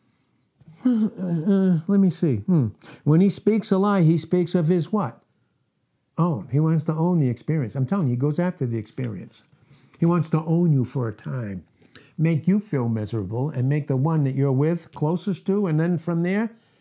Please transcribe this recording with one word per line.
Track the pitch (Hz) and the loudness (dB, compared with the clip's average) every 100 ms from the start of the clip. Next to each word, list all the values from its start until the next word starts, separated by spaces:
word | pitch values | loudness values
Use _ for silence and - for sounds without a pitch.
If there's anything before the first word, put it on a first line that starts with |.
| _ _ _ _ _ _ - - | _ _ _ _ _ _ -20 -4
Uh, | 254 233 214 | 0 0 0
uh, | - 185 170 170 196 190 165 160 | -2 -4 -2 2 2 4 2 2
let | 196 | 2
me | 190 | 2
see. | - 165 113 | 2 0 0
Hmm. | 104 170 113 - - - | 2 2 2 -4 -16 -4
"When | - 160 | 2 4
he | 196 | 4
speaks | - - 220 - | 2 0 0 0
a | 190 | 0
lie, | 202 196 | 2 4
he | 160 165 | 4 2
speaks | - 180 170 | 0 -2 0
of | 180 156 | 0 2
his | 180 151 | 0 0
what? | 214 135 - _ _ _ _ _ _ _ _ _ - | -2 -4 -8 _ _ _ _ _ _ _ _ _ -2
Own." | 175 127 - | 0 -2 -2
He | 139 | 0
wants | 160 160 | 2 2
to | 160 | 0
own | 156 170 175 | 0 0 2
the | 131 | 0
experience. | 117 - 156 113 | -2 -2 -2 -2
I'm | 139 127 | -4 -2
telling | 202 143 | 0 0
you, | |
he | 123 | 0
goes | 143 151 | -2 0
after | 175 175 127 | -2 -4 -4
the | 113 | -4
experience. | 104 - 123 98 - - _ _ _ _ _ - | -8 -8 -8 -8 -14 -20 _ _ _ _ _ -2
He | |
wants | 170 175 - | 0 2 0
to | 156 | -2
own | 165 165 175 | 0 0 2
you | 139 | 2
for | 117 143 117 | 0 -4 -6
a | |
time, | 104 151 135 107 92 - _ _ - - - | -6 -10 -8 -8 -10 -14 _ _ -20 -16 -2
make | 160 165 - | 0 0 2
you | 208 | 0
feel | 202 139 117 | 0 -2 -2
miserable, | 110 107 113 92 110 143 | -2 -4 -6 -6 -6 -4
and | 135 131 | -2 -2
make | 147 147 | -2 -2
the | 131 | -2
one | 147 160 | 0 0
that | 135 | 0
you're | 135 139 | 0 0
with | 131 151 170 - | 2 0 -2 -6
closest | - 151 175 - 165 - | -4 -2 -2 -4 -6 -2
to, | 196 196 | -2 0
and | 156 | 0
then | 170 170 | 0 -2
from | - 170 | -2 -2
there, | 175 202 226 - _ _ | -2 -2 -4 -8 _ _